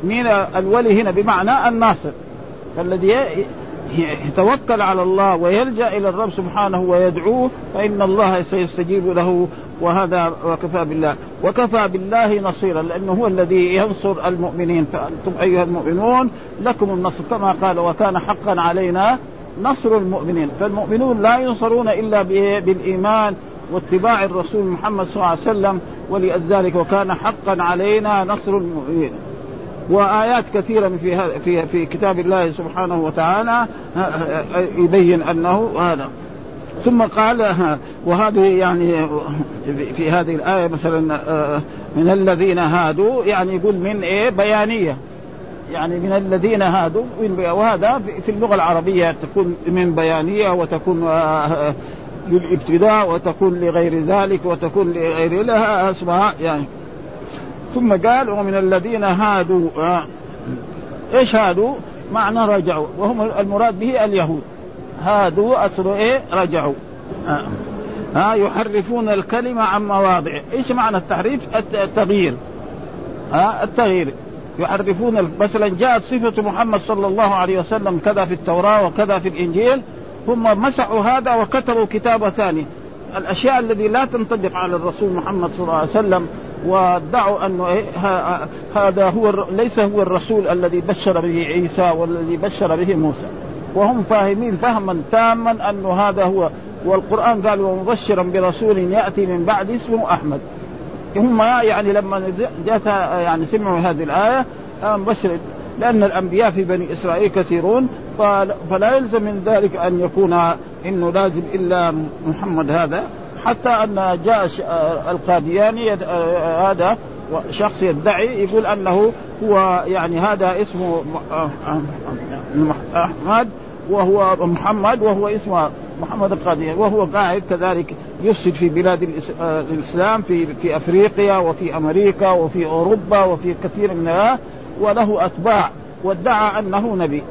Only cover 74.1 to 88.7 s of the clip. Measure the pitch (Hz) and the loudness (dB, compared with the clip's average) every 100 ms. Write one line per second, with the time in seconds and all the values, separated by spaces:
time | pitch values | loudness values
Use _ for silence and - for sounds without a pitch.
74.1 | - - - - - 170 196 196 180 240 | -6 -14 -16 -16 -6 -2 -2 -2 0 0
75.1 | 220 175 170 208 220 208 180 247 233 - | 2 0 0 0 2 0 2 2 2 0
76.1 | 254 226 220 208 180 233 208 - 214 196 | -2 0 0 -2 0 0 0 0 -2 0
77.1 | 190 208 196 180 190 175 220 196 175 202 | 2 2 2 0 0 0 -2 0 0 0
78.1 | 208 185 180 156 170 190 214 190 160 208 | 0 0 -2 -2 2 4 4 2 0 0
79.1 | 196 180 156 175 170 233 269 220 - - | 0 -2 -2 -2 2 2 2 -2 -14 -16
80.1 | - - 240 226 208 254 269 240 226 208 | -10 -2 0 2 2 2 0 0 0 2
81.1 | 262 254 233 214 262 262 233 214 214 220 | 2 2 0 2 0 0 0 0 0 0
82.1 | 226 208 190 196 160 151 - - - - | 2 2 0 0 -2 -4 -10 -18 -16 -10
83.1 | 190 185 190 247 254 233 214 214 226 262 | -8 -6 0 2 2 2 0 2 2 0
84.1 | 247 220 226 190 180 180 175 175 - 208 | -2 -2 -2 -2 -2 -2 -2 -2 -2 -2
85.1 | 180 180 196 175 - 175 160 151 208 214 | -2 -2 -2 -4 -4 -2 0 0 0 2
86.1 | 185 170 - - - 165 190 185 180 156 | 0 0 -10 -14 -8 0 2 4 2 0
87.1 | 240 202 202 196 185 180 185 208 - 196 | 0 2 0 -2 -2 0 -2 -2 -4 -2
88.1 | 185 151 175 147 - - | 0 -2 -4 -6 -12 -4